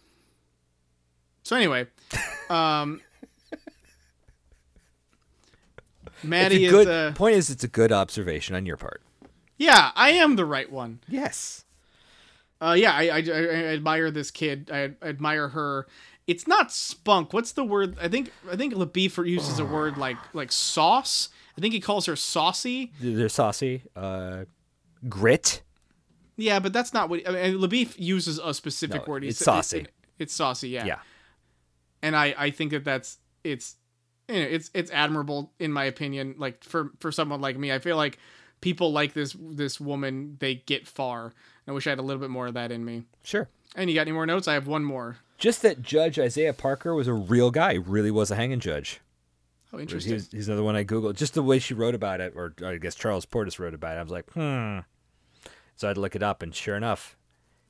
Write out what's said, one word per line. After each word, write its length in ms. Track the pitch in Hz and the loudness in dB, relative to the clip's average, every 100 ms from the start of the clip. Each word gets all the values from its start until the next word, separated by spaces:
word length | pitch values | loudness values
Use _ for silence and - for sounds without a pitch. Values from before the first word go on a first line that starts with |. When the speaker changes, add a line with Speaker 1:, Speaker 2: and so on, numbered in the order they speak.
| _ _ _ _ _ _ _ _ _ _ _ _ _ _ | _ _ _ _ _ _ _ _ _ _ _ _ _ _
Speaker 1:
So 120 | - 247 | -2 2
anyway, 320 | 196 127 123 _ - | 2 2 -2 _ -8
Speaker 2:
<laughs> 380 | - - - - | -6 -6 -8 -2
Speaker 1:
um, 500 | 170 160 151 147 156 - _ - _ - 302 - _ _ _ _ _ _ _ _ _ _ _ _ _ _ _ _ _ _ _ _ - - _ - - | 2 4 2 0 -6 -14 _ -20 _ -18 -18 -18 _ _ _ _ _ _ _ _ _ _ _ _ _ _ _ _ _ _ _ _ -20 -20 _ -20 -12
Speaker 2:
It's 20 | 151 | 0
a 20 | |
Speaker 1:
Maddie 400 | 170 190 190 180 | 4 6 8 10
Speaker 2:
good, 140 | 196 | 10
Speaker 1:
is, 60 | 202 | 10
uh, 240 | 165 156 147 | 6 0 4
Speaker 2:
point 220 | 208 208 | 4 6
is, 120 | 160 | 4
it's 140 | 131 | -2
a 60 | 120 | -4
good 240 | - 110 | 4 6
observation 600 | 104 98 - 90 76 - | 6 2 -2 -4 -4 -4
on 120 | 92 95 | -4 -4
your 100 | 78 | -6
part. 260 | - - _ _ - _ _ - | -8 -14 _ _ -20 _ _ 0
Speaker 1:
Yeah, 340 | 311 233 143 - | 8 8 8 6
I 140 | 262 | 6
am 240 | 349 311 233 | 8 6 6
the 80 | 160 | 2
right 240 | 139 - | -2 -4
one. 300 | 135 120 117 - | -8 -10 -12 -8
Speaker 2:
Yes. 560 | 254 285 - - - - _ _ _ _ - - _ _ - | -4 -4 -6 -10 -12 -20 _ _ _ _ -20 -20 _ _ -4
Speaker 1:
Uh, 160 | 160 175 | 2 6
yeah, 140 | 214 | 6
I, 160 | 147 165 | 6 4
I, 100 | 156 | 2
I, 20 | |
I 520 | 165 156 165 165 160 156 | 0 0 0 0 0 -2
admire 360 | 156 160 160 | 0 2 2
this 180 | 151 139 | -2 -6
kid. 400 | - 156 139 139 | -4 -4 -4 -6
I, 180 | 147 139 143 | -4 -4 -6
I 60 | 165 | -10
admire 400 | 143 151 156 143 | -4 -2 0 -2
her. 400 | 143 147 139 135 - - - - | -4 -4 -4 -8 -16 -20 -12 -4
It's 180 | - - | -2 2
not 240 | 403 240 | 4 2
spunk. 580 | - - - - 196 160 | -2 -8 -6 2 2 2
What's 220 | 202 233 | -4 -4
the 100 | - | -4
word? 340 | 247 202 190 185 | 0 0 0 -2
I 80 | 170 | -4
think, 220 | 226 247 - 185 | -2 -4 -12 -10
I 60 | 185 | -4
think 160 | 277 | -4
LaBeef 520 | 208 170 180 185 180 175 | -2 -2 0 0 0 -2
uses 320 | 175 147 131 | -2 -2 -4
a 60 | 147 | -2
word 320 | 151 151 139 | -2 -2 -2
like, 200 | 131 120 - | -6 -6 -10
like 180 | 160 131 | -10 -4
sauce. 800 | - - - 156 240 262 - - - - - | -2 -2 2 4 4 2 -2 -4 -8 -20 -4
I 40 | |
think 120 | 202 | -2
he 60 | 220 | -2
calls 260 | 180 202 180 | 0 0 0
her 100 | 147 | -2
saucy. 760 | - 170 160 185 247 247 247 147 | -2 2 2 0 -4 -4 -6 -6
Speaker 2:
They're 300 | 123 110 110 | -2 0 0
saucy. 540 | - 113 104 135 127 - - | 2 2 2 -4 -4 -10 -10
Uh, 480 | 95 95 92 92 92 _ _ _ _ _ 127 | -6 -6 -6 -10 -12 _ _ _ _ _ -8
grit. 540 | 98 110 127 - - - _ _ _ _ _ _ - | 0 4 4 2 -4 -10 _ _ _ _ _ _ -4
Speaker 1:
Yeah, 220 | 220 202 | 2 2
but 120 | 190 | 2
that's 220 | 220 240 | -2 -2
not 160 | 233 170 | -2 -2
what, 180 | 170 185 | -2 -4
I 40 | 185 185 | -2 0
mean, 80 | 190 | 2
LaBeef 360 | 185 240 240 - | 0 0 -2 -4
uses 420 | 175 185 170 156 | 0 0 0 -4
a 120 | 170 | -6
specific 540 | 139 156 - 160 151 151 | -6 -6 -6 -6 -6 -6
Speaker 2:
No, 40 | |
Speaker 1:
word. 120 | 139 | -6
He 60 | 139 | -6
Speaker 2:
it's 100 | - | -2
Speaker 1:
sa-, 160 | - 92 | 2 2
Speaker 2:
saucy. 220 | - 165 | 2 -4
Speaker 1:
it, 40 | - | -8
it, 60 | _ _ - | _ _ -12
it's 140 | 151 | -10
saucy, 360 | - 147 123 131 | -4 -2 -4 -6
yeah. 160 | 123 104 | -6 -6
Speaker 2:
Yeah. 140 | 71 - _ _ _ _ _ _ _ _ - | -6 -10 _ _ _ _ _ _ _ _ -8
Speaker 1:
And 140 | 151 156 | 0 2
I, 180 | 147 143 | 2 2
I 120 | 143 | -2
think 200 | 143 156 | -2 -4
that 140 | 147 143 | -4 -2
that's, 320 | 131 - - _ _ | -4 -4 -18 _ _
it's, 320 | 160 131 - - _ _ _ _ - | -8 -8 -10 -20 _ _ _ _ -6
you 60 | 214 | -4
know, 60 | 143 | -2
it's, 220 | 160 156 185 | -4 -4 -6
it's 160 | 175 | -4
admirable 600 | 151 151 151 143 143 143 - | 0 0 0 -2 -6 -6 -8
in 120 | 160 | -4
my 100 | 143 135 | -2 -4
opinion. 500 | 131 147 139 135 135 | -4 -6 -6 -8 -8
Like, 260 | 139 - | -10 -10
for, 280 | - 165 147 - | -6 -4 -4 -6
for 120 | 160 | -8
someone 300 | 151 151 143 | -4 -4 -2
like 160 | 139 131 | -4 -4
me, 160 | 143 | -2
I 60 | 131 | -2
feel 180 | 170 160 | 0 0
like 220 | 147 - - - - _ | 0 -4 -20 -20 -20 _
people 320 | 180 170 175 | -4 2 2
like 200 | 151 147 | 2 0
this, 220 | 151 143 185 | -2 -6 -8
this 440 | 160 151 143 - | -12 -6 -6 -6
woman, 560 | 143 143 135 135 147 139 | -6 -4 -4 -6 -10 -6
they 160 | 135 127 | -4 -4
get 320 | - 139 - | -4 -6 -6
far. 460 | - 131 120 117 - _ _ - | -8 -6 -6 -10 -16 _ _ -10
I 40 | |
wish 160 | 139 151 | -6 -4
I 20 | |
had 100 | 135 | -4
a 40 | |
little 180 | 135 135 | -4 -6
bit 80 | 135 | -6
more 180 | 127 123 | -6 -6
of 60 | |
that 180 | 120 120 | -6 -6
in 140 | 120 117 | -8 -8
me. 180 | 117 117 _ | -10 -14 _
Speaker 2:
Sure. 260 | - 202 - _ _ - | -6 -4 -4 _ _ -6
Speaker 1:
And 140 | 185 | -2
you 60 | 160 | 0
got 60 | |
any 80 | 156 | 0
more 160 | 160 160 | -2 -2
notes? 200 | 180 185 | -2 0
I 60 | |
have 140 | 147 139 | -2 0
one 160 | 151 147 | -4 -4
more. 320 | 131 120 120 _ - | -6 -8 -14 _ -2
Speaker 2:
Just 220 | 220 226 | 0 4
that 180 | 220 143 | 2 2
Judge 380 | 117 151 165 151 | 0 2 2 2
Isaiah 340 | 127 139 156 | 0 2 0
Parker 400 | 131 135 143 170 | 0 -2 -2 -2
was 140 | 160 127 | 0 2
a 60 | |
real 360 | 117 92 120 123 | 0 2 6 6
guy, 240 | 135 180 | 4 2
really 380 | 90 90 101 104 | 0 0 2 4
was 180 | 107 101 | 2 2
a 60 | 101 | 0
hanging 240 | 120 131 | -2 -2
judge. 400 | 98 73 69 - _ _ _ _ _ _ _ | -2 -4 -6 -12 _ _ _ _ _ _ _
Speaker 1:
Oh, 40 | - | -14
Speaker 2:
He 60 | |
Speaker 1:
interesting. 300 | 147 85 90 | -10 -8 -4
Speaker 2:
was, 160 | 110 95 | -6 -6
he's 160 | 107 104 | -8 -4
another 160 | 104 | -2
one 120 | 107 107 | 0 0
I 80 | |
Googled. 320 | 101 110 107 98 | 0 -2 -2 -2
Just 180 | 151 | -4
the 80 | - | 0
way 140 | 135 135 | 4 2
she 140 | - | 2
wrote 220 | 117 117 120 | -2 -2 0
about 240 | 101 92 | -4 -4
it, 120 | 92 82 | -6 -8
or 180 | 85 80 | -12 -10
I 140 | 90 90 | -8 -6
guess 160 | 85 - | -8 -6
Charles 300 | 113 98 - | -2 -2 -4
Portis 320 | 120 101 - | -4 -4 -6
wrote 160 | 87 | -8
about 220 | 80 82 82 | -8 -8 -8
it, 20 | |
I 40 | |
was 80 | 82 | -8
like, 180 | 87 - | -10 -10
"Hmm." 480 | 170 151 131 110 101 92 _ _ _ _ _ - - _ - | -6 -4 -2 -4 -6 -10 _ _ _ _ _ -20 -20 _ -6
So 120 | 104 | -4
I 20 | |
had 40 | 98 | -2
to 60 | |
look 140 | 98 101 | -4 -2
it 80 | |
up, 180 | 101 98 | -2 -2
and 100 | 85 | -6
sure 220 | - - 101 | -10 -6 -4
enough, 400 | 113 101 - - _ _ _ _ | -2 -4 -8 -20 _ _ _ _